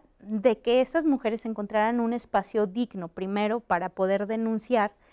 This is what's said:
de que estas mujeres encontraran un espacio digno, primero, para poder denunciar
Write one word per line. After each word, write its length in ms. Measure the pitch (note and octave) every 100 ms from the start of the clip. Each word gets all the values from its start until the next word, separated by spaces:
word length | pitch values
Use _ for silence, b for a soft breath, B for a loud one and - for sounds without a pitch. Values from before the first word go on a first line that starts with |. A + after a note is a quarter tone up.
| _ _
de 420 | G3 G#3+ A#3+ A3
que 180 | - B3
estas 240 | B3+ E4
mujeres 400 | D#4 C4 A3 A3
encontraran 560 | A3+ G#3+ G#3 G#3+ G#3+ A#3+
un 140 | A3+
espacio 520 | A#3+ - G3+ F#3+ A3+ G3+
digno, 420 | G3+ B3 F#3+ E3+
primero, 520 | - F#3+ G3+ G#3 A#3
para 300 | - F3 F3+
poder 360 | - F#3+ G3 G3+
denunciar 680 | A3 A3+ A3 - A#3+ G#3 - b